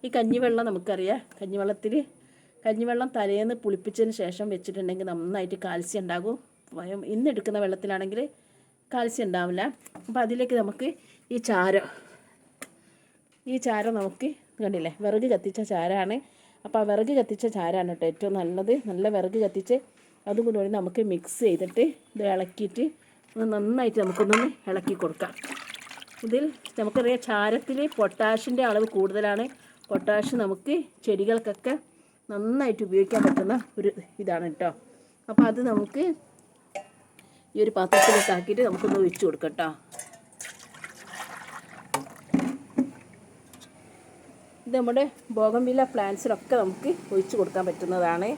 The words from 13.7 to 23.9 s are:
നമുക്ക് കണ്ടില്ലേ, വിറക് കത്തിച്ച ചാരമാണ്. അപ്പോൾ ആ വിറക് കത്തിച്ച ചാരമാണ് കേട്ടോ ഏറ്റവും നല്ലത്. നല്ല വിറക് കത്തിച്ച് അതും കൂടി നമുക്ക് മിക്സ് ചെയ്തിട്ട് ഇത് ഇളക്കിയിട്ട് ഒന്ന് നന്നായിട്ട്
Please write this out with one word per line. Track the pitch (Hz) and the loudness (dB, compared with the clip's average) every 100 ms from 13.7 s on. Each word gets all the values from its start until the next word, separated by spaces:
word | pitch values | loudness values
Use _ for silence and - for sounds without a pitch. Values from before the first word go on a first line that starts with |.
| 214 220 226 | 0 0 -2
നമുക്ക് | 190 185 269 294 _ - | -4 -4 -6 -6 _ -6
കണ്ടില്ലേ, | 208 185 165 151 | -2 -2 -4 -4
വിറക് | 208 220 254 | 0 2 2
കത്തിച്ച | 196 196 190 214 | 0 0 -6 -2
ചാരമാണ്. | 185 175 196 185 240 - _ - _ 208 | -2 0 0 0 -4 -8 _ -20 _ -2
അപ്പോൾ | 220 | 0
ആ | 208 | 2
വിറക് | 208 226 277 | 2 2 2
കത്തിച്ച | 233 208 233 214 | 2 -2 -2 -2
ചാരമാണ് | 170 185 180 | 0 0 -2
കേട്ടോ | 170 165 | 0 -2
ഏറ്റവും | 156 202 196 | -2 -2 -2
നല്ലത്. | 170 180 196 269 226 | -2 -2 0 0 0
നല്ല | 180 208 208 | -2 0 0
വിറക് | 185 214 208 | 0 0 0
കത്തിച്ച് | 196 190 254 - _ _ _ - | -2 0 0 0 _ _ _ -4
അതും | 208 233 | 0 2
കൂടി | 214 196 208 | 0 0 0
നമുക്ക് | 185 185 214 | -2 -2 0
മിക്സ് | 180 - - 233 | -2 -6 0 2
ചെയ്തിട്ട് | 170 185 - 311 - _ 208 | 2 0 2 2 0 _ -4
ഇത് | 202 | 0
ഇളക്കിയിട്ട് | 190 185 - 311 - 302 - _ _ _ 220 | 0 -2 -6 -6 -2 -4 -4 _ _ _ -4
ഒന്ന് | 226 208 | -2 0
നന്നായിട്ട് | 208 247 240 | 0 2 2